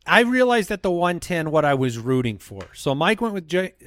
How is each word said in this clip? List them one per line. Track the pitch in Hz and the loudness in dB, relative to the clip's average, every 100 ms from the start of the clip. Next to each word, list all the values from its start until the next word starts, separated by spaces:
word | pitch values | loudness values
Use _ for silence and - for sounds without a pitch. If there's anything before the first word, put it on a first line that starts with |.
| - | 2
I | 190 | 4
realized | 240 254 247 240 185 | 4 2 2 2 0
at | 208 | -2
the | 196 | -2
one | 175 175 175 | 0 0 -2
ten | - 175 156 | -4 -4 0
what | 156 147 | 2 2
I | 139 | 2
was | 131 117 | 0 -2
rooting | 117 131 120 101 | 0 0 0 -4
for. | - 98 90 | -10 -16 -16
So | - 143 139 | -8 -4 0
Mike | 170 214 | 0 0
went | 226 | -4
with | 202 156 | -6 -4
J-, | 180 185 - | -4 -4 -8